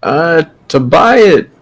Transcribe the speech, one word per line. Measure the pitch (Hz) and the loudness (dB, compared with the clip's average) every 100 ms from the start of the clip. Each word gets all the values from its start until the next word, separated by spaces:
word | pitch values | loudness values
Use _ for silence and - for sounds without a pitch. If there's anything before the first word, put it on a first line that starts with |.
Uh, | 95 135 165 165 156 _ _ | -4 -4 -2 -2 -4 _ _
to | 156 | -4
buy | 127 147 214 254 | -2 0 2 2
it | 214 151 - _ | 4 2 -2 _